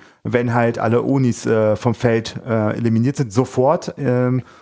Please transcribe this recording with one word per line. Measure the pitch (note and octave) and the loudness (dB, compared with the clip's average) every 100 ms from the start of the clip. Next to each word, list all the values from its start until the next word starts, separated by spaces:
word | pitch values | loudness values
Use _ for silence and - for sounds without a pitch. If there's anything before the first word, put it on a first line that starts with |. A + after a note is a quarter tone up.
| - _ | -10 _
wenn | A2 A#2+ A#2+ | -2 0 2
halt | A#2+ A#2 A#2 | 2 0 0
alle | A2 A#2 | 0 0
Onis, | A2+ C3+ B2 - A#2+ | 2 2 0 0 0
äh, | A2+ G#2+ G#2 | 2 2 2
vom | A#2+ | 0
Feld, | A2+ B2 A2+ G#2+ - - | 0 0 0 -2 -10 -4
äh, | A2+ G#2+ A2+ | -2 -2 -2
eliminiert | A#2 A2+ B2 C#3 | 0 2 0 -2
sind, | A#2+ | -2
sofort. | G2+ B2+ - C3 F3 - - | 0 0 2 2 0 -4 -6
Ähm, | C3+ B2 B2+ B2+ - - | -2 0 0 -2 -4 -4